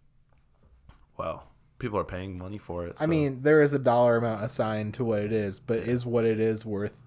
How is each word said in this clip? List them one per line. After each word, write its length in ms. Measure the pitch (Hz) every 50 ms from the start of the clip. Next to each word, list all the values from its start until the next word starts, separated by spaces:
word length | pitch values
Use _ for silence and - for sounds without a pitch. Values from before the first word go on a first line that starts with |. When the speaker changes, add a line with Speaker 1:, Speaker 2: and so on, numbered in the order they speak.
| _ _ _ _ _ _ _ _ _ _ _ _ _ _ _ _ _ - - _ - _ _
Speaker 1:
Well, 280 | - 92 85 76 - - - - _ _ _ _ _
people 180 | - 123 104 98
are 60 | 85
paying 340 | - - 90 92 98 95 90
money 200 | 92 92 104 104
for 280 | - - 87 87 87
it, 80 | 87 - -
Speaker 2:
I 40 | 156
Speaker 1:
so. 20 | 160
Speaker 2:
mean, 340 | 165 156 147 139 135 127 131
there 200 | 147 156 156 147
is 100 | 143 139
a 60 | 135
dollar 380 | 127 127 117 120 120 120 117
amount 280 | 117 117 117 110 104 104
assigned 500 | 113 - - 120 110 110 107 107 107 104
to 100 | - 127
what 160 | 113 110 104 104
it 100 | 104 113
is, 260 | 110 104 101 92 -
but 200 | - - 113 113
Speaker 1:
Yeah. 120 | 82 113 123
Speaker 2:
is 140 | 123 123
what 180 | 123 117 120 113
it 140 | 113 110 107
is 260 | 110 113 113 107 -
worth 280 | 113 104 98 101 101 - - -